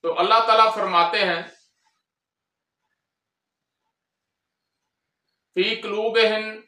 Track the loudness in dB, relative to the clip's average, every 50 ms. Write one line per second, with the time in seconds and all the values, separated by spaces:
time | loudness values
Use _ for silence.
0 | -4 -4 -2 -2 2 2 4 2 4 4 4 4 4 4 2 -2 -6 -2 0 0
1 | 0 0 0 -2 -2 -2 -4 -6 -8 -14 -20 _ _ _ _ _ _ _ _ _
2 | _ _ _ _ _ _ _ _ _ _ _ _ _ _ _ _ _ _ _ _
3 | _ _ _ _ _ _ _ _ _ _ _ _ _ _ _ _ _ _ _ _
4 | _ _ _ _ _ _ _ _ _ _ _ _ _ _ _ _ _ _ _ _
5 | _ _ _ _ _ _ _ _ _ _ _ -4 -2 -2 -4 -6 -8 -8 -6 -4
6 | -4 -2 2 2 2 2 2 -2 -6 -8 -12 -16 -20